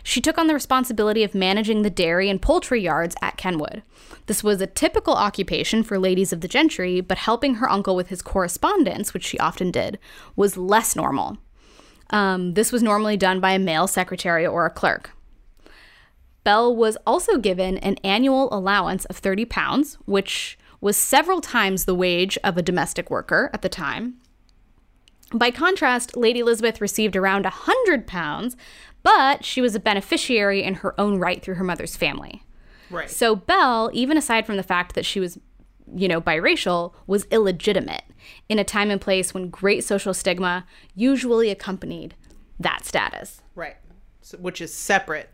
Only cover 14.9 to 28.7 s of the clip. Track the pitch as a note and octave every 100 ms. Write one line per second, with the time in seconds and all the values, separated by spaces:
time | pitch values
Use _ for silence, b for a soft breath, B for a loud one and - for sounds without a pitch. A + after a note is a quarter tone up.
14.9 | - - - - - - - b b b
15.9 | b b b - _ G#3 G#3+ A#3+ A#3 A3
16.9 | A3 - C4 - F4+ G#3 F3+ F#3 F#3+ G3
17.9 | - G3 G#3 C4+ C4 C4+ G3+ F#3+ G3+ E3+
18.9 | F#3 - F#3 G3 F#3+ A#3 - C3+ G3+ D4
19.9 | - - G3 F#3+ - - - b b G3+
20.9 | G3+ - C4+ D#4+ F#4 - A3+ G3 F#3+ -
21.9 | F3+ F#3 F3 F#3+ - - F3 E3+ F3+ E3
22.9 | - F3 - - F#3 C4+ G#3 F#3 - C#3
23.9 | B2 A#3+ B3 _ _ _ _ _ _ _
24.9 | _ _ _ - A#3 A#3+ B3 F4 F#4+ C#4
25.9 | B3 - - A3+ A#3+ A#3+ A3+ A3+ A3 G3+
26.9 | - G#3+ F#3+ F#3+ G3 F#3+ - - B4 A4
27.9 | C#4 - F3+ D#3 D#3 A#3 - B